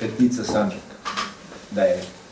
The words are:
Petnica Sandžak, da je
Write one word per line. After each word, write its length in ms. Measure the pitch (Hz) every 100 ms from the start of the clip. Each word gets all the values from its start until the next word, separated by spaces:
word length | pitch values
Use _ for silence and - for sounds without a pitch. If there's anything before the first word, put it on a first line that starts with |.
Petnica 440 | 107 - 120 117
Sandžak, 420 | 107 107 101 - - - - - - - - - -
da 120 | 196
je 200 | 190 180 - - -